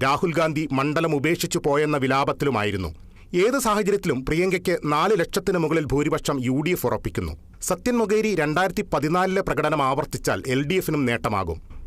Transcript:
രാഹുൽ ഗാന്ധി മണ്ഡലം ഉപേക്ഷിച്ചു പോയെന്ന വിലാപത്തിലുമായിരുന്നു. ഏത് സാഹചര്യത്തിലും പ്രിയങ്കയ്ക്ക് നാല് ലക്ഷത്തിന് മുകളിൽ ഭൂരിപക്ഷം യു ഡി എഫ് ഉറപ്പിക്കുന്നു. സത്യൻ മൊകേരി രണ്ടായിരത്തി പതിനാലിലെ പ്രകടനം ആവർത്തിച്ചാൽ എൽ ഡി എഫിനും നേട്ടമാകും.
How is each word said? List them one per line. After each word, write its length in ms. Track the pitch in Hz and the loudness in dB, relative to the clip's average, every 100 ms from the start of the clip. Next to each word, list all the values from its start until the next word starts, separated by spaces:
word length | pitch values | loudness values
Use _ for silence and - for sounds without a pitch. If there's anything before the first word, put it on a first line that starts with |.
രാഹുൽ 300 | 131 147 185 160 | 0 2 2 2
ഗാന്ധി 300 | 160 151 156 | 0 0 -2
മണ്ഡലം 420 | 131 143 143 165 147 | 0 0 0 0 0
ഉപേക്ഷിച്ചു 420 | 143 170 - 170 156 | 0 0 0 0 2
പോയെന്ന 300 | 143 151 147 | 2 2 0
വിലാപത്തിലുമായിരുന്നു. 920 | 131 135 143 139 143 117 104 101 87 - - - - | 2 2 0 0 0 0 0 -2 -6 -8 -18 -20 -4
ഏത് 240 | 175 202 269 | 2 4 4
സാഹചര്യത്തിലും 640 | 226 208 196 202 185 131 | 2 2 2 0 0 -2
പ്രിയങ്കയ്ക്ക് 540 | 131 156 185 180 185 175 | -2 0 0 0 0 -2
നാല് 360 | 147 147 180 208 | 0 0 2 2
ലക്ഷത്തിന് 380 | 165 - 185 185 | 0 -2 0 0
മുകളിൽ 260 | 156 165 | 2 0
ഭൂരിപക്ഷം 540 | 147 135 147 156 - 143 | 0 0 0 0 -2 -2
യു 120 | 123 131 156 | 0 0 0
ഡി 40 | |
എഫ് 160 | 175 123 | 0 0
ഉറപ്പിക്കുന്നു. 460 | 110 110 - 87 76 - - | -2 -4 -6 -6 -8 -14 -12
സത്യൻ 340 | - 180 247 240 | -4 -2 0 0
മൊകേരി 380 | 214 214 220 | 2 2 2
രണ്ടായിരത്തി 500 | 180 147 151 190 - 202 | 0 0 2 0 0 -2
പതിനാലിലെ 460 | 156 151 180 190 190 | 0 2 2 2 0
പ്രകടനം 420 | 180 139 151 151 | 0 0 0 2
ആവർത്തിച്ചാൽ 600 | 135 139 151 - - 104 113 | 2 0 -2 -4 -2 -2 0
എൽ 160 | 131 | -2
ഡി 100 | 143 | 0
എഫിനും 300 | 185 170 151 | -2 0 0
നേട്ടമാകും. 560 | 127 117 117 104 85 82 - - | 0 0 0 -2 -2 -6 -10 -14